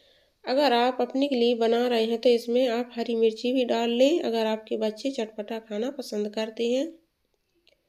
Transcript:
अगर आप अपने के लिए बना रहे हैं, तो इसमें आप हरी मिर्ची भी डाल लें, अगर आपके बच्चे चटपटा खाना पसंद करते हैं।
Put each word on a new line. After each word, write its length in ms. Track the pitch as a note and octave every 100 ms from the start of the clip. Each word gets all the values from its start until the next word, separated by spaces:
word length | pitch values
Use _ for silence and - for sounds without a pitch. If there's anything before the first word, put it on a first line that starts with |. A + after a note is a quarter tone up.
| _ _ _ _ -
अगर 280 | C4 D4
आप 240 | A#3+ B3 B3+
अपने 260 | A#3+ C4 C#4+
के 80 | B3+
लिए 200 | A#3+ A#3+
बना 320 | A#3 A#3 B3
रहे 180 | A#3+ A3
हैं, 160 | A#3
तो 80 | B3
इसमें 380 | A#3 A#3 A#3+ C4
आप 240 | A3+ A#3+ A#3
हरी 200 | A3+ A#3
मिर्ची 380 | A3+ A3 B3
भी 120 | C4 A#3+
डाल 240 | A3+ A#3
लें, 320 | A#3 C4+ E4+
अगर 240 | B3 A3+ A3
आपके 320 | A3 A3 A3
बच्चे 340 | A3 G#3+ C4+
चटपटा 480 | C4+ A3 - G#3 A3+
खाना 320 | A3 G#3 B3
पसंद 420 | C#4+ A#3+ G#3+ G#3
करते 380 | G#3 A3 A3+ A#3
हैं। 280 | B3+ D#4+ - _ _ _ _ _ _ _ _